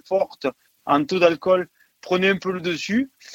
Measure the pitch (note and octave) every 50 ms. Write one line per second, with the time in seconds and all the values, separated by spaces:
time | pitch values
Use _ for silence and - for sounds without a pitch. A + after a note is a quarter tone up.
0 | - - F#3 G3 F#3+ - - - - C3 - _ _ _ _ _ - - C#3+ D3
1 | D3 C#3+ F#3 F#3 F3 E3 E3 - - F#3 F#3 F3+ F3 - _ _ _ _ _ _
2 | - - F#3 F#3 F#3 G3 G3 F#3 - F#3+ F#3 F3+ D#3+ F3+ E3 C#3+ - - G3+ B3
3 | C#4 C4+ _ _ - -